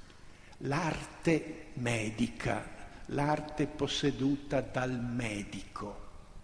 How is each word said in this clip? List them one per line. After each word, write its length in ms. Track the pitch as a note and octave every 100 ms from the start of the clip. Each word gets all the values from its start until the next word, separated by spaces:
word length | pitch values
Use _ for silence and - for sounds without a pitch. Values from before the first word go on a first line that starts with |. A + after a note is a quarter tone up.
| - - - - - -
l'arte 1080 | C3+ C#3+ E3+ - - - - D#3 - - - -
medica, 920 | A#2+ A#2 G#2+ A2 A#2 - B2+ G#2 - - - - -
l'arte 580 | C3 C#3+ D3+ D3+ - C#3+
posseduta 960 | - C#3 - D3 B2 C3+ C#3+ - C#3
dal 420 | A#2+ B2+ B2+ B2+
medico. 1000 | A#2+ A#2+ A#2 G#2 G2 G2+ - - G2 - - - - -